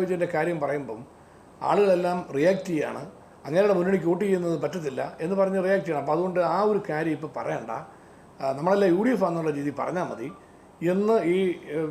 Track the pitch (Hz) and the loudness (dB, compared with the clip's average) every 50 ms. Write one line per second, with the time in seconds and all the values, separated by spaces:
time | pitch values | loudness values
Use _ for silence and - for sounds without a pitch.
0 | 185 175 180 170 175 170 - 156 156 175 170 160 143 139 143 147 135 117 113 110 | 2 0 0 0 -2 0 0 0 0 0 -2 -2 -2 -2 -2 -4 -6 -8 -10 -12
1 | 131 - - - - - - - - - - - - 131 156 190 208 196 185 175 | -14 -16 -20 -20 -20 -20 -20 -20 -20 -20 -12 -6 -2 0 2 4 4 4 4 2
2 | 180 175 180 185 170 - 139 139 151 180 196 185 - 190 170 147 139 120 117 117 | 2 0 -2 -4 -6 -4 -2 2 2 2 2 2 -2 -4 -2 -2 -2 -4 -6 -8
3 | 143 170 - - - - - - - 135 151 180 208 208 196 175 175 185 196 185 | -12 -14 -16 -20 -20 -20 -20 -16 -8 -2 2 4 4 4 4 4 2 2 2 2
4 | 156 170 175 175 208 196 190 180 175 170 170 151 151 143 - 185 156 139 127 127 | 2 2 0 2 2 2 0 0 0 0 -2 -2 -2 -4 -4 -4 -6 -6 -4 -4
5 | 131 151 - - 165 175 196 196 190 190 190 190 180 185 196 190 151 170 160 143 | -6 -6 -6 -6 -4 -2 0 2 2 2 2 0 2 2 2 2 0 0 -4 -2
6 | 127 147 151 165 180 185 175 180 170 160 165 185 208 214 214 196 - - 151 151 | -2 0 0 0 0 0 0 0 0 2 2 2 2 2 2 0 0 -2 -4 -2
7 | 160 165 151 139 151 143 - 127 117 139 156 135 113 113 113 135 165 - - - | -2 -2 -2 -4 -6 -8 -8 -8 -6 -4 -6 -6 -6 -6 -8 -8 -10 -12 -18 -20
8 | - - - - - - - - 135 135 135 139 156 180 196 202 202 185 170 185 | -20 -20 -20 -20 -20 -20 -12 -6 -4 -4 -2 0 2 2 4 4 4 4 4 4
9 | 226 254 254 190 190 175 165 165 160 156 147 143 143 143 - 135 123 127 147 180 | 4 2 2 2 2 0 0 0 -2 -2 -2 -2 -2 -4 -4 -4 -4 -4 -2 -2
10 | 170 123 120 107 117 143 190 - - - - - - - - - 160 170 180 196 | -4 -4 -6 -8 -10 -10 -12 -14 -20 -20 -20 -20 -20 -20 -10 -4 0 0 2 2
11 | 208 214 226 220 160 165 175 190 190 185 165 - - - 143 160 160 151 | 4 4 4 4 4 4 2 2 2 0 -2 -4 -6 -8 -4 -4 -4 -2